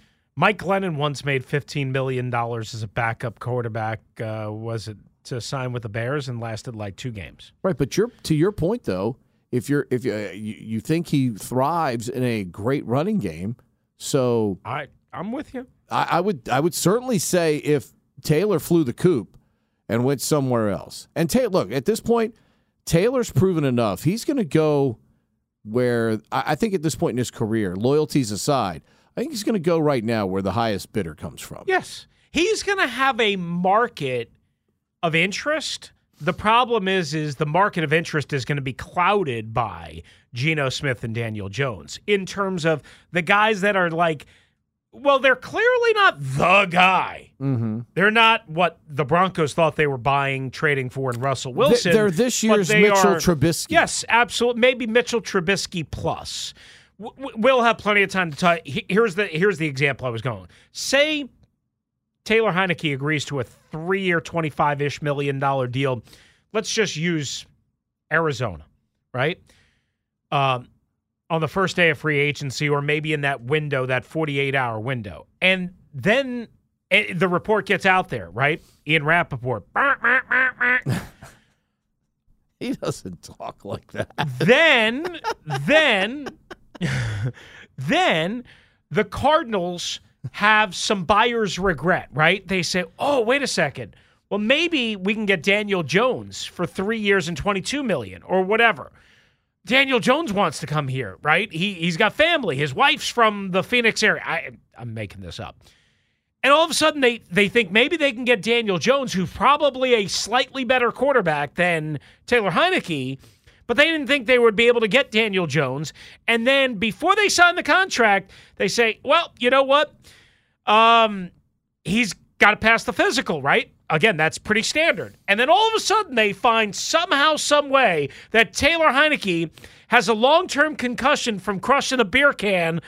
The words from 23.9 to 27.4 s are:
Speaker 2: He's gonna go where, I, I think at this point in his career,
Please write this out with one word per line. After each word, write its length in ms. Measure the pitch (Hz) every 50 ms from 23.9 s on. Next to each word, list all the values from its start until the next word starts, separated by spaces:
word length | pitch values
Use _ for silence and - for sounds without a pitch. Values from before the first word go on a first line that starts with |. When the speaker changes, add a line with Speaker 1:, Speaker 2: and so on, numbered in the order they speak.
| 92 - -
Speaker 2:
He's 200 | 143 190 233 -
gonna 200 | - 294 277 208
go 540 | 143 - 160 156 156 147 143 139 135 110 - _ _ _ _ _ _ _ _ _ _ _ _ -
where, 580 | 107 110 123 127 123 120 117 117 113 110 107 - _ -
I, 120 | 131 -
I 80 | - 151
think 180 | - - 226 190
at 100 | 175 147
this 120 | 160 -
point 200 | - - 151 104
in 40 | 123
his 120 | 123 -
career, 460 | - -